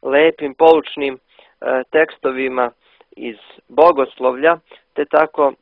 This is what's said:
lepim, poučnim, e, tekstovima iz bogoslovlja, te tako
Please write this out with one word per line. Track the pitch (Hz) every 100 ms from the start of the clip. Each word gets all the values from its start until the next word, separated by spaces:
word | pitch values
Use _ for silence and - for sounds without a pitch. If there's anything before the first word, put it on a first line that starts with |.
lepim, | 139 135 160 160 147
poučnim, | 131 160 160 - - 139 131
e, | _ _ _ _ - 131 127
tekstovima | 156 160 - 135 131 131 127 123 _ _ _ _ -
iz | 127 107 - - _
bogoslovlja, | 123 165 151 131 - 127 127 151 165 _ - _
te | - 147
tako | 151 156 - 139 -